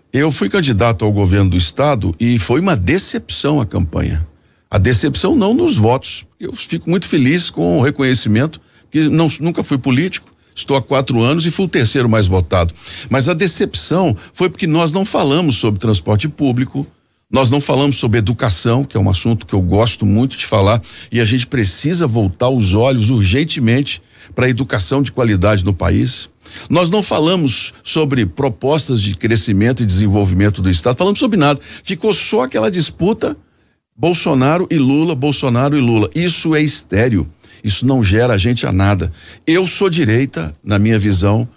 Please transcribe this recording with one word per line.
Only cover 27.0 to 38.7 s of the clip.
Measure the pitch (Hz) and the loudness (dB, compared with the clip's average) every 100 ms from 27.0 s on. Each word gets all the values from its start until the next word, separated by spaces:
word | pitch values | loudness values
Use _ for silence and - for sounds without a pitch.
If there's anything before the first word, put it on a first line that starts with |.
falamos | - - 156 185 143 - - - | 0 0 2 2 0 -2 -8 -10
sobre | - 160 147 131 92 | -6 -2 0 0 -2
propostas | - 135 - 131 156 - 120 | -2 -4 -2 -2 -2 0 -2
de | 101 | -2
crescimento | 90 110 113 104 98 113 131 | -2 0 0 0 2 2 0
e | 110 | 0
desenvolvimento | 92 104 101 98 92 104 101 | 2 2 2 2 2 2 0
do | 92 | 0
estado, | 87 120 - | 0 0 0
falamos | 185 202 | 0 0
sobre | 240 208 | 0 2
nada. | 147 143 - - | 2 0 -6 -14
Ficou | - 185 220 | -10 -4 -2
só | 190 - 220 | -2 -2 -2
aquela | 254 240 220 | -2 -2 -2
disputa | 180 151 - 175 226 - 294 _ _ _ _ _ | -2 -4 -2 -2 -2 -4 -8 _ _ _ _ _
Bolsonaro | - 160 170 175 131 131 170 185 | -4 -2 0 0 2 2 0 0
e | 165 | 0
Lula, | 131 143 165 | 2 2 0
Bolsonaro | 139 147 135 139 120 143 147 | 0 -2 -2 0 0 2 2
e | |
Lula. | 120 113 104 160 | 2 2 0 -2
Isso | 175 165 165 151 | -2 -2 0 0
é | |
estéril, | 151 - - 92 123 101 71 - - - | 0 -4 -4 0 2 0 -2 -10 -20 -8
isso | 107 98 127 | -4 -2 0
não | 131 | 2
gera | 98 107 123 101 | 2 2 2 2
a | |
gente | 110 120 | 0 0
a | - | 0